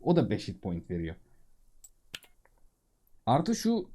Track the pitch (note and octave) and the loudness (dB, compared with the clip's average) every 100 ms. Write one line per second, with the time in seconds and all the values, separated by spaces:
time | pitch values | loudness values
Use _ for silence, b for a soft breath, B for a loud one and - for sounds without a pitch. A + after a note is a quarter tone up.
0 | - E3+ G#2+ G2+ - F2+ G2 E2+ - F2 | 2 2 4 -2 -4 -8 -6 -6 -6 -6
1 | E2 D#2 - - - - - - - _ | -6 -8 -16 -20 -20 -20 -20 -20 -20 _
2 | _ - - _ _ _ - _ _ _ | _ -20 -20 _ _ _ -20 _ _ _
3 | _ - - C3+ E3+ A3+ A3 A#3 - | _ -10 0 2 2 0 2 0 -2